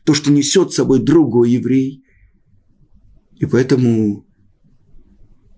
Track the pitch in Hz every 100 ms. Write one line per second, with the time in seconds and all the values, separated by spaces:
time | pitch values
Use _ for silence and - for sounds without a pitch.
0 | - 147 143 143 139 190 175 - 123 131
1 | 123 170 139 120 120 123 117 131 135 -
2 | _ _ _ _ _ _ _ _ _ _
3 | _ _ _ - - 120 131 131 120 113
4 | 107 104 - _ _ _ _ _ _ -
5 | - _ - _ _